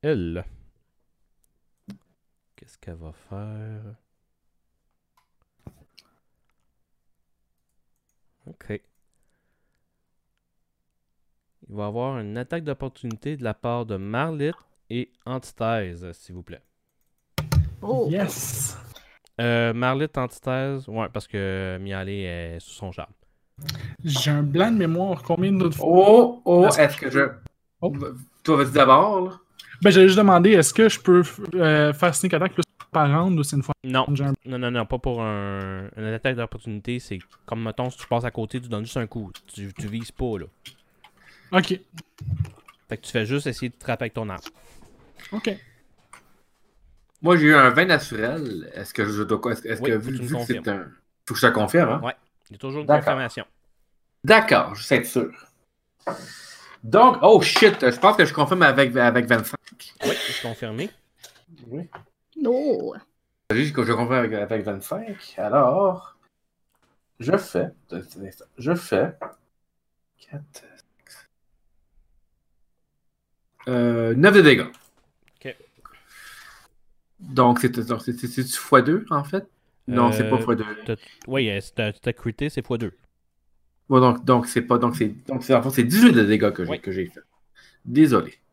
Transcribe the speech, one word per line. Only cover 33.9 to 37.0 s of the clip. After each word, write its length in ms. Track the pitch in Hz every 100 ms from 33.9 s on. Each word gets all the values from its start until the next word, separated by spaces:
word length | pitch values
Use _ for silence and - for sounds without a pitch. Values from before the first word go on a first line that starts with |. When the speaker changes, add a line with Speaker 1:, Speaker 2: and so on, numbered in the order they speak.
| 131 131
Speaker 3:
J'ai 120 | 139 139
un 80 | 135 123
Speaker 1:
Non, 140 | 123
non, 100 | 123
non, 140 | 123 110
pas 140 | 127
pour 220 | 135 120
un, 680 | 110 104 101 98 95 95 98 -
une 80 | 110
attaque 300 | 110 135 123
d'opportunité. 640 | 113 120 - 104 98
C'est 200 | 123